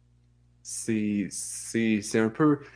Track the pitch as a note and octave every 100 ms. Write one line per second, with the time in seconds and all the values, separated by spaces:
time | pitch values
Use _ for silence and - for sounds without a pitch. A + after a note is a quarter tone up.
0 | _ _ _ _ _ _ - - - A2
1 | G#2 G2+ F#2 - - - - A2+ A2+ G#2+
2 | - A2+ A2 A2 D3+ C#3+ -